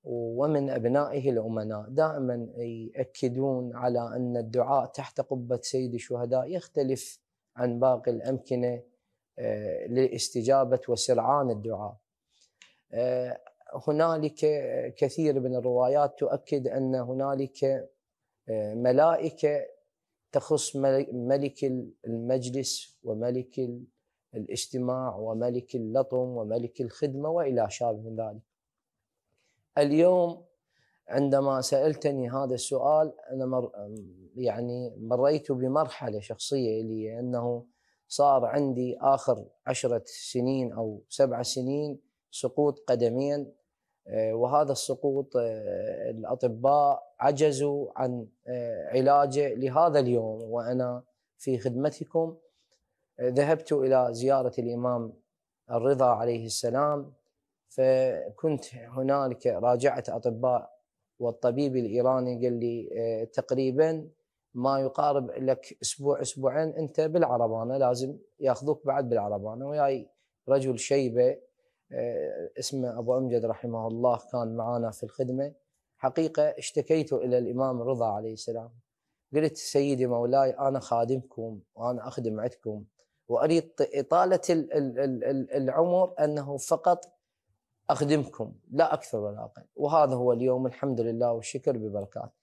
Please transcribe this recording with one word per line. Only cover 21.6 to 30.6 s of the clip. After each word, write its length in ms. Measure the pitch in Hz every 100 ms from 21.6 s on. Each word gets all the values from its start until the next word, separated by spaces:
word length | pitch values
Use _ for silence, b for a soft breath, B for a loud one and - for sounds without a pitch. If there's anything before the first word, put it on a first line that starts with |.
ال-، 280 | 139 127 120 _ -
المجلس 920 | 113 120 131 123 131 131 - - _
وملك 560 | 117 107 120 123 127 -
ال-، 260 | 123 120 - _ _ _ _ 113
الاجتماع 800 | 104 110 - 127 123 127 127 101
وملك 600 | 110 113 123 123 120 127
اللطم 420 | 110 123 135 127
وملك 640 | 127 123 107 117 120 -
الخدمة 480 | 120 - 147 135 151
وإلى 400 | 170 143 123 104
شابه 600 | - 120 107 113 110 110
ذلك. 120 | 107 _ _ _ _ _ _ _ _ _ _ _ _ _ -
اليوم 680 | 147 151 175 180 170 170 - _